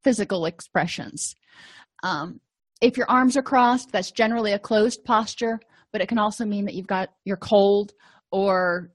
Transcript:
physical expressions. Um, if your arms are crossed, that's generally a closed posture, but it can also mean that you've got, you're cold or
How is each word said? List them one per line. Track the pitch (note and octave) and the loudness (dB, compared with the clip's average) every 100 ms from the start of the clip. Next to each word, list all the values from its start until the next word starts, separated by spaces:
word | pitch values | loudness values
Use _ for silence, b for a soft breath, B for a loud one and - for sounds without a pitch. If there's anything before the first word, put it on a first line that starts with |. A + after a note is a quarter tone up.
physical | C#4 A3 G3+ F#3+ E3 | 0 0 -2 -2 -4
expressions. | F3 - F3+ E3 - A2 - - - B B B B B - | -6 -6 -2 -2 -6 -12 -10 -12 -12 B B B B B -10
Um, | F#3 D#3+ E3 - _ _ _ _ | -6 -6 -8 -12 _ _ _ _
if | A#3+ B3+ | 0 2
your | - | 0
arms | B3+ C4 C4+ | 2 4 0
are | |
crossed, | C4 C4+ B3 B3 - | 2 4 4 2 -2
that's | G3+ F#3 | -4 -4
generally | - A3 A#3 G#3+ | -2 0 0 -2
a | G3+ | -2
closed | - A3 A3 - | 0 2 2 0
posture, | - A3 A3 - A#3 A3+ _ b b | 0 0 0 -4 -4 -4 _ b b
but | G#3+ | -6
it | G#3+ | -2
can | A#3 | 0
also | G#3 G#3 | 0 -2
mean | A3 G3+ G3+ | -4 -4 -4
that | |
you've | F3+ F#3+ | -8 -4
got, | F#3+ F#3+ _ | -4 -4 _
you're | - F#3+ | -8 -8
cold | - G#3 G3 G3+ G#3 _ b b _ | 2 4 6 4 0 _ b b _
or | G3 G3 F#3 F3+ F3 F3 | -2 0 2 0 -2 -6